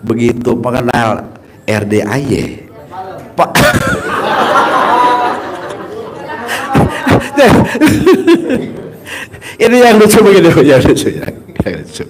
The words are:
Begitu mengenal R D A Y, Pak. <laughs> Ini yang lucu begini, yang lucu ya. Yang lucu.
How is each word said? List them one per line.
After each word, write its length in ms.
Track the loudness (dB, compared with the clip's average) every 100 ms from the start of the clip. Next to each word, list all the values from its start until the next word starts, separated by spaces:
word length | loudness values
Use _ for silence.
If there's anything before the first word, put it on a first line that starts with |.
Begitu 480 | -4 -2 -2 -2 -2
mengenal 800 | -2 -2 -4 -2 0 0 -2 -8 -18 -20 -16
R 180 | -4 -4 0
D 160 | -2
A 160 | -2 -4
Y, 400 | -2 -4 -4 -10 -18 -20 -18 -16 -14 -16 -16
Pak. 180 | -4 -2 2
<laughs> 60 | 0 0 -2 -4 -4 -6 -4 -2 0 0 0 0 0 0 2 0 -2 -6 -10 -12 -12 -14 -14 -14 -14 -14 -14 -12 -10 -8 -4 0 0 -2 -2 -2 -2 2 4 4 2 0 0 2 4 4 4 2 2 -4 -6 -12 -16 -18 -16 -16 -16 -18 -20 -2
Ini 180 | 2 6
yang 160 | 6 6
lucu 240 | 6 6
begini, 260 | 6 6 6 4
yang 200 | 4 4
lucu 240 | 4 0 -2
ya. 180 | -6 -10 -12 -20 -8
Yang 100 | -6 -6
lucu. 220 | -12 -14 -16